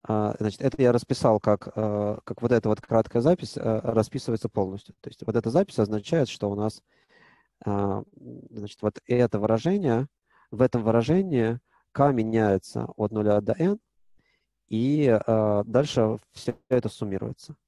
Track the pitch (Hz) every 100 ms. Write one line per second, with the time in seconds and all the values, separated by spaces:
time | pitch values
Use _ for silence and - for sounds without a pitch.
0 | - 107 107 - 107 - 135 - 123 120
1 | - 135 123 107 - 104 - - 107 104
2 | 104 110 - - 117 117 110 107 - 113
3 | 110 120 131 180 107 - 113 110 117 113
4 | 110 131 - 113 - - 95 98 - -
5 | 143 - - 110 113 143 202 - 104 107
6 | - 165 123 - 104 101 107 - _ _
7 | _ _ _ _ _ _ 107 101 98 98
8 | 101 - 123 123 - 110 104 - 107 -
9 | - 120 120 104 107 113 160 202 160 113
10 | 143 _ _ _ _ 110 127 120 110 117
11 | 117 180 190 135 113 117 _ _ _ -
12 | 143 127 110 113 107 95 - 113 113 -
13 | 107 107 104 104 101 - 175 208 _ _
14 | _ _ _ _ _ _ _ 110 127 151
15 | 139 110 - 110 107 104 101 120 147 -
16 | 110 110 _ - - - _ 127 110 -
17 | 104 95 113 - - 151